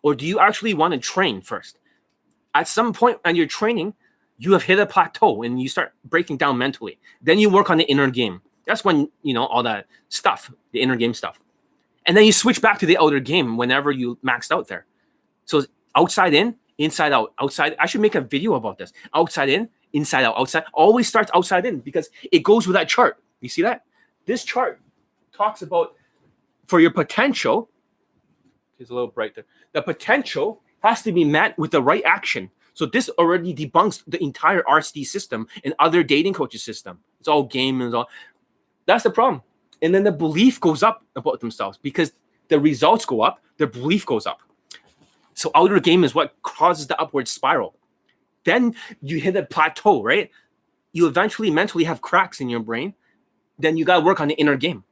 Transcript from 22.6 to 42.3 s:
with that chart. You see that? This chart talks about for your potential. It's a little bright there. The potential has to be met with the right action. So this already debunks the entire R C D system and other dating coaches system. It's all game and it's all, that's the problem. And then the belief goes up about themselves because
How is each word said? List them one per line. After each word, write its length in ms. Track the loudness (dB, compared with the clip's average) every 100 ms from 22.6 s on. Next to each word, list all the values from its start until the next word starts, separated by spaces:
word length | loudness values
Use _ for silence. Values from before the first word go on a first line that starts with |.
| 4
with 80 |
that 160 | 0 0
chart. 320 | 2 0 0 _ _
You 100 | -12
see 120 | -4
that? 220 | -2 -4 _ _ _ _ -8
This 180 | -6
chart 380 | -4 -4 -4 -6 _ _ _ _ _
talks 300 | _ -6 -6
about 320 | -4 -2 -2 _ _ _ _ _ _ _ 0
for 140 | 4
your 120 | 4
potential. 800 | 2 -4 0 0 0 0 -2 -4 _ _ _ _ _ _ _ _ _ _ _
It's 100 | -10
a 60 | -6
little 140 | -6
bright 260 | -4 -8 -8
there. 100 | -20 _ _
The 100 | -6
potential 800 | -6 -8 0 0 0 -4 -4 -6 _ _
has 180 | 0 0
to 80 | 0
be 140 | 0 2
met 320 | 2 0 -2
with 140 | -2
the 100 | 0
right 220 | 2 2 2
action. 440 | 0 -2 -8 -8 _ _
So 120 | -8 -4
this 240 | -2 -2 0
already 360 | 2 2 -2
debunks 500 | -8 -2 0 0 -2 -8
the 140 | -6
entire 420 | -6 0 0 0 2
R 140 | 2
C 180 | 2 -6
D 40 |
system 440 | -8 -8 -8 -8 -10 -10
and 100 | -10 0
other 240 | 4 4
dating 300 | 4 2 2
coaches 300 | -2 -6 -8
system. 360 | -10 -12 -14 -20 _ _
It's 80 | 0
all 160 | 0
game 380 | 0 -2 -2 -2
and 60 | -2
it's 80 | -4
all, 140 | -6 -12 -20 _ _ _ _ _ 0
that's 180 | 2
the 60 | 2
problem. 320 | 0 0 -2 _ _ _ _
And 120 | 0
then 100 | 2
the 80 | 2
belief 480 | 0 -4 4 2 4
goes 240 | -2 2
up 200 | 0 0 _ -8
about 240 | -6 -6
themselves 380 | -8 -8 -8 -8
because 300 | -10 -4 -4 _ _